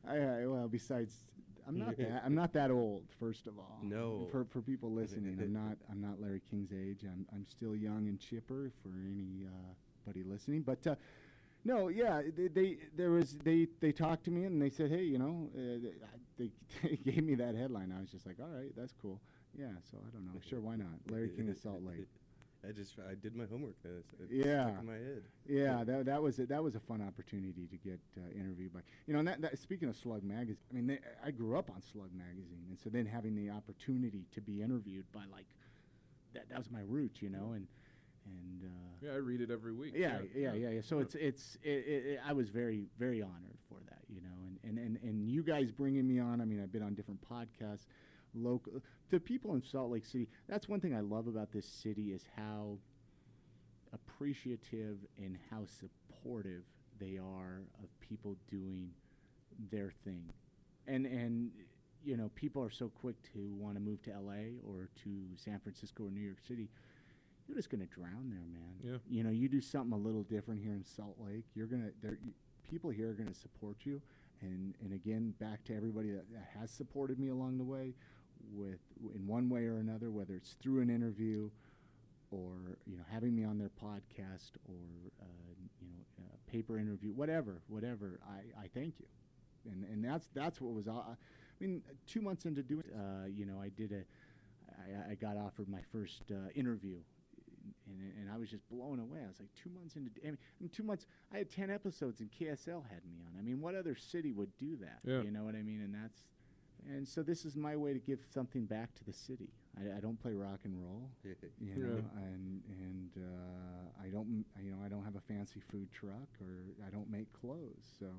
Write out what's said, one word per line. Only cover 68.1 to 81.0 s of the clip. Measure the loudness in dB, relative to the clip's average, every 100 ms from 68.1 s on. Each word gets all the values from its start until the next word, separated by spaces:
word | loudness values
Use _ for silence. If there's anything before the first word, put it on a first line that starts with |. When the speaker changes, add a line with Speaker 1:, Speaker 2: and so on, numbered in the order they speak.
| -8 -6
Speaker 1:
there, | -6 -8
man. | -10 -12 -8
Speaker 3:
Yeah. | -6 -6 0
Speaker 1:
You | 4
know, | 6
you | 6 6
do | 6
something | 4 0 2
a | 2
little | 2 2
different | 2 0 0 -2
here | 0
in | -2
Salt | -4 -10 -10 -8
Lake, | -8 -8 -6
you're | -6 0
gonna, | 0 -2 -4
there, | -6 -6
y-, | -8 -12 -20 -20 -8
people | -4 -2
here | 0 0
are |
gonna | 0 -4
support | -6 -14 -10 -8 -6
you. | -4 -4 -6 -20 -20 -10
And, | -4 -2 -4 -4
and | -4
again, | -2 0 2 0 -2
back | -6 -6
to | -4
everybody | 0 0 2 0
that, | 0 -4
that | -12 -12 -8
has | -8
supported | -6 -6 -2 0 2
me | 2
along | 2 2 0
the |
way | 0 -2 -4 -6 -16 -20 -20 -20 -10
with, | -4 -4 -4 -10 -10 -6
in | -4 2
one | 4 4
way | 4
or | 4 2
another, | 0 0 -2
whether | -2 -2 -4
it's | -8 -4
through | 4 6
an | 8
interview | 6